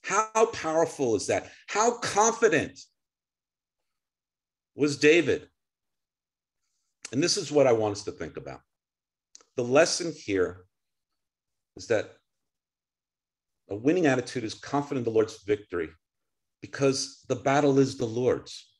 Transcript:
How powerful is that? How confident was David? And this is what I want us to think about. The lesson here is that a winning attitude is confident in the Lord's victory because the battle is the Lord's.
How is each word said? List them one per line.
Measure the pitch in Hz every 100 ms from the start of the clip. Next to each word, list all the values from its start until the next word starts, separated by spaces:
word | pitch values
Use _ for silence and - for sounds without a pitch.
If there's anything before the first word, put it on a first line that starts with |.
How | - 190 220 220 226
powerful | - 160 160 165 - 127 107
is | -
that? | 98 - - -
How | 208 233 233
confident | - 196 226 220 226 156 95 - - _ _ _ _ _ _ _ _ _ _ _ _ _ _ _ _ _ _
was | - 147 139
David? | 147 170 139 85 - _ _ _ _ _ _ _ _ _ _ _ _ _ _ _ -
And | 127
this | 170 208
is | 147
what | 147 131
I |
want | 117 107
us | 101 -
to |
think | - 80 73
about. | 69 64 _ _ _ _ _ _ _ _ _ -
The | 120
lesson | 139 170 - 170
here | 147 - 98 87 92 _ _ _ _ _ _ _ _ _ _ _ -
is | -
that | 110 - _ _ _ _ _ _ _ _ _ _ _ _ _ _ _ _
a | 101
winning | 123 180 156
attitude | 127 123 127 110
is |
confident | - - 143 139 139 117
in |
the | 110
Lord's | 110 -
victory | - 104 - 87 80 - _ _ _ _ _ _
because | - - 139 135 - - _
the | 127
battle | 139 139 143 135
is | 135 -
the | 117
Lord's. | 110 127 76 - - - _